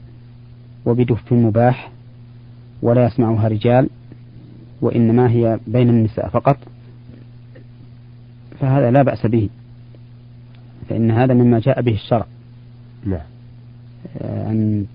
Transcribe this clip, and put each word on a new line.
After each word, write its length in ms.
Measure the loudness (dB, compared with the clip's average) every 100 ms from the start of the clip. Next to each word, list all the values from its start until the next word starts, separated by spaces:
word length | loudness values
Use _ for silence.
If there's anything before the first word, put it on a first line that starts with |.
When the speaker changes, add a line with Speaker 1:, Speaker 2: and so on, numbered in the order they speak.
| -20 -20 -20 -20 -20 -20 -20 -8 -4
Speaker 1:
وبدف 460 | -2 0 -2 -2
مباح 580 | 0 0 2 2 0 -6 -20 -20 -20 -20 -20 -20 -20 -20 -6
ولا 240 | 0 2 2
يسمعها 420 | 0 -2 0 -2
رجال، 400 | -2 0 2 0 -6 -20 -20 -20 -20 -20 -20 -20 -6
وإنما 500 | -4 0 2 2 2
هي 280 | 2 0 -2 -4
بين 220 | 0 2
النساء 400 | 2 0 -4 -6
فقط، 280 | -2 0 -2 -6 -20 -20 -20 -20 -20 -20 -20 -20 -20 -20 -20 -20 -20 -20 -20 -20 -20 -20 -6
فهذا 300 | 0 2 2
لا 120 | 4
بأس 240 | 2 0 0
به، 220 | 0 -2 -6 -20 -20 -20 -20 -20 -20 -20 -20 -20 -20 -20 -18 -8
فإن 220 | -2 0
هذا 240 | 2 2
مما 240 | 4 4 2
جاء 240 | 2 0
به 120 | 0
الشرع. 320 | -2 -2 -2 -2 -14 -20 -20 -20 -20 -20 -12 -8
Speaker 2:
نعم. 140 | -8 -8 -20 -20 -20 -20 -20 -20 -20 -18 -14
Speaker 1:
آه، 320 | -10 -8 -4
أن 360 | -2 -2 -2 -6